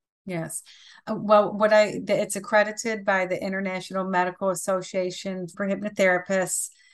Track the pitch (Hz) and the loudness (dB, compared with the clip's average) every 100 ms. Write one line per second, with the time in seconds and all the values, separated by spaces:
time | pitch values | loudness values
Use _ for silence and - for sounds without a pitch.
0 | _ _ - 175 160 - - - - - | _ _ -10 -8 -8 -12 -16 -20 -20 -18
1 | - 220 208 208 196 202 214 214 208 - | -10 -4 4 6 6 2 4 6 4 0
2 | - 202 208 202 196 214 208 214 233 214 | -2 0 0 -4 2 2 2 0 -6 -4
3 | 202 190 185 196 202 190 196 185 - 190 | 0 0 0 -2 -4 -4 -4 -6 -6 -6
4 | 190 180 180 175 196 175 - 190 185 190 | -2 0 0 0 -2 -2 0 -2 -2 -4
5 | 180 180 196 185 175 - 196 196 208 208 | -4 -4 -8 -8 -8 -6 -4 -4 -4 0
6 | 190 180 - 190 175 - - _ _ | 2 2 0 -2 -2 -4 -8 _ _